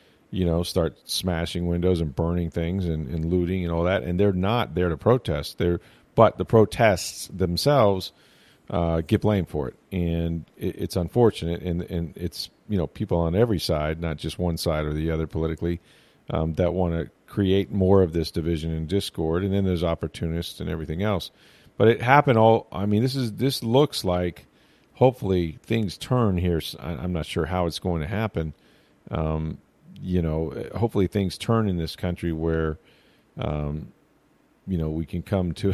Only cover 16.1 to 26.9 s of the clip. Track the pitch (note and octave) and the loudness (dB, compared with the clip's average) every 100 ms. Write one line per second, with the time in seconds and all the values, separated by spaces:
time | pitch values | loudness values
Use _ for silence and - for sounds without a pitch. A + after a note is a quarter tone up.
16.1 | _ - E2 D#2+ D#2 F2 F2+ F2 E2 D2 | _ -6 -4 -2 0 0 2 0 -2 -6
17.1 | _ _ - F#2+ G2 F#2+ G2+ F#2 G2 F2 | _ _ -2 2 2 0 2 6 6 6
18.1 | E2 D#2+ E2 D#2+ D#2+ D#2+ D#2+ D#2 G2 - | 2 -2 -4 -2 -2 -2 -4 -2 -2 -2
19.1 | - D#2+ E2+ G2 G2 F#2+ F2 E2+ E2+ D#2+ | -4 -2 0 0 0 2 0 0 -2 -6
20.1 | - E2 E2 - - E2 D#2+ D2+ E2 G#2+ | -6 -4 -4 -6 -8 -8 -6 -6 -4 -2
21.1 | F#2 - _ - - - - A2 A#2 A#2+ | -2 -4 _ -20 -20 -14 4 4 6 6
22.1 | C#3+ C#3+ A2+ A2+ A2+ - E2+ G2+ G#2 B2+ | 6 6 6 6 6 0 -4 0 2 2
23.1 | C3+ A#2+ G#2 C3 - A2+ B2+ D3+ - F#2 | -2 -4 -2 -2 -2 2 2 2 0 -2
24.1 | F2+ F2+ - - _ _ _ _ - B2+ | 0 -2 -6 -20 _ _ _ _ 2 2
25.1 | B2+ G2 F#2 E2 - - A2+ G2 - - | 2 0 0 0 -4 -4 -2 -2 -6 -2
26.1 | B2+ A2 F2+ F2+ E2 - - D2 | 2 2 2 2 0 -2 -10 -10